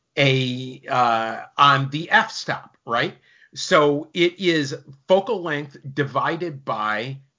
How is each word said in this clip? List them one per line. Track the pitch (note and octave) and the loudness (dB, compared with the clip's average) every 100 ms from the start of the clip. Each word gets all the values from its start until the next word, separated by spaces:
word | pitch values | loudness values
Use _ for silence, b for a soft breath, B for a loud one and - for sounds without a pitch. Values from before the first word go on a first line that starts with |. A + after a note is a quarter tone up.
| _ - | _ 0
a, | C#3 C3 B2+ B2+ C3 B2+ - | 2 2 0 -6 -10 -12 -4
uh, | C3 A#2 A2+ A2+ A2 - - | 0 2 0 -2 -8 -6 4
on | C#3+ C3+ C3+ | 6 6 0
the | D3+ E3+ | -4 2
f-stop, | G#3 A3 - - - - _ - | 2 2 -4 -8 -8 -10 _ -4
right? | A#2 E3 - b b b | -2 -2 -6 b b b
So | - - F3 D3 C#3+ D#3 | -12 2 4 4 2 -4
it | - F3 F3 | 0 0 0
is | F3+ D#3+ C3+ D3+ - - - | 0 0 -2 -8 -14 -8 2
focal | F#3+ G3 G#3 | 2 2 -4
length | E3+ D3 D3 F3+ C#3+ | -4 -6 -8 -14 -8
divided | C#3 C3+ B2+ C3+ E3 F3 C#3 | -4 -2 -2 -2 -2 -6 -8
by | - A2 G#2+ G#2+ B2+ C3+ _ | -6 -4 -2 -4 -6 -10 _